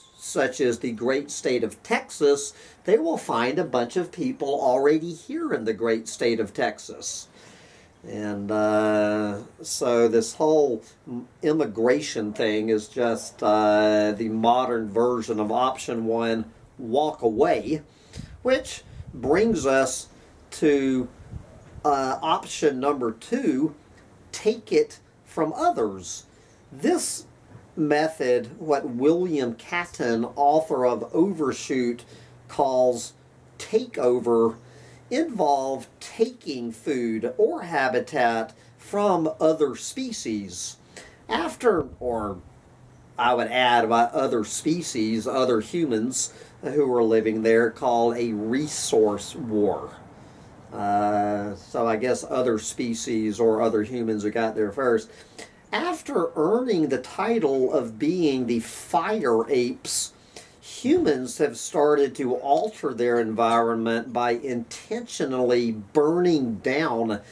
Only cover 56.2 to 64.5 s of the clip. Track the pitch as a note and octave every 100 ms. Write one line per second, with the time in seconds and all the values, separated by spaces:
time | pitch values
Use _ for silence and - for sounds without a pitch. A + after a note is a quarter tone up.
56.2 | E3 E3+ D#3 A3+ B3+ F#3+ D3+ B2+ - -
57.2 | G3+ A#3 D#3 C3+ B2+ D3+ A#2 A2 C#3+ F3+
58.2 | D#3+ C3 A#2+ A#2 A2+ - - - F3 G#3+
59.2 | C#3 A2+ A2+ C3 B2 B2+ - - - -
60.2 | - - - - - - B3 F4 C#4 C3
61.2 | B2+ - D3+ A#2 - - D3 D3 C#3 A#2+
62.2 | C3 B2 C3+ - A3 - D3 A#2 A#2+ A#2+
63.2 | A2 A2 A2+ A#2 A#2 A2+ A2+ A#2 A#2 A#2+
64.2 | A#2+ A#2+ C#3+